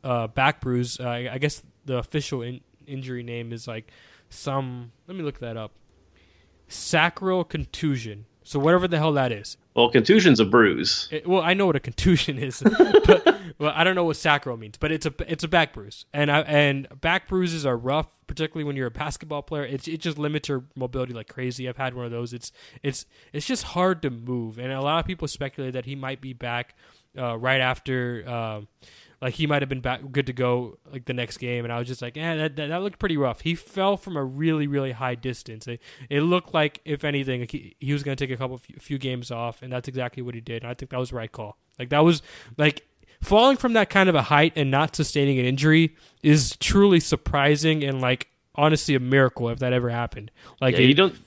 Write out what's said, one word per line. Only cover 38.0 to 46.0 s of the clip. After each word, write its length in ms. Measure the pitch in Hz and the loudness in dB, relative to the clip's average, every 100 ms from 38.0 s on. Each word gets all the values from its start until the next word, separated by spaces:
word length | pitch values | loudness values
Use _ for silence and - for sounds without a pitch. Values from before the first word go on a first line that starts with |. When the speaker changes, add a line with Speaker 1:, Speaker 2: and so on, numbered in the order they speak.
Speaker 1:
gonna 120 | 139 131 | -4 -6
take 140 | 135 | -6
a 80 | 123 | -6
couple, 180 | 131 127 | -8 -10
few, 160 | _ - | _ -20
few 200 | - 139 | -8 -6
games 320 | 131 127 120 | -4 -6 -8
off, 320 | 120 117 117 | -8 -8 -8
and 100 | 131 | -10
that's 140 | 127 123 | -10 -8
exactly 340 | 131 123 - | -6 -6 -8
what 140 | 123 117 | -10 -12
he 60 | |
did, 200 | 113 117 | -10 -10
and 80 | 117 | -8
I 60 | 123 | -12
think 160 | 131 | -8
that 80 | 127 | -6
was 100 | 127 | -6
the 60 | 123 | -8
right 160 | 113 | -10
call. 260 | - 104 - _ _ | -12 -14 -16 _ _
Like, 100 | 123 | 0
that 140 | 143 | 6
was, 180 | 160 160 - - - 113 | 6 4 -2 -20 -18 0
like, 280 | 151 147 _ _ _ _ | 0 0 _ _ _ _
falling 340 | - 208 254 269 | 2 6 6 4
from 160 | 254 | 2
that 160 | 226 196 | 2 4
kind 180 | 196 190 | 4 6
of 60 | |
a 80 | 156 | 4
height 320 | 113 147 160 160 | 4 4 4 2
and 140 | 135 | 2
not 260 | 135 151 - | 2 2 0
sustaining 440 | 151 147 139 131 | 0 2 2 2
an 60 | 123 | 0
injury 480 | 131 151 160 160 _ | 2 4 6 4 _